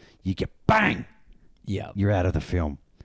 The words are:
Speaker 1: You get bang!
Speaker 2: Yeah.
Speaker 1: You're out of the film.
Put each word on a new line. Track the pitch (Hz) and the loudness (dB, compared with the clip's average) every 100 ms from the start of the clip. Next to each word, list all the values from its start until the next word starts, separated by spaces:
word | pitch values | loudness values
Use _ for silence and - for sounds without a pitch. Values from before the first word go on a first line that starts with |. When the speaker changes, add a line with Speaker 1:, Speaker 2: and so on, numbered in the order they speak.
| - - | -20 -10
Speaker 1:
You | 92 | -6
get | 92 - - - | -4 -6 -4 2
bang! | 220 202 101 - - - - - - - | 4 4 -2 -8 -18 -20 -20 -20 -16 -8
Speaker 2:
Yeah. | 95 - | -6 -6
Speaker 1:
You're | 98 98 | 0 2
out | 98 90 | 2 2
of | |
the | 80 | 0
film. | - 90 78 69 _ - | -2 -2 -2 -6 _ -20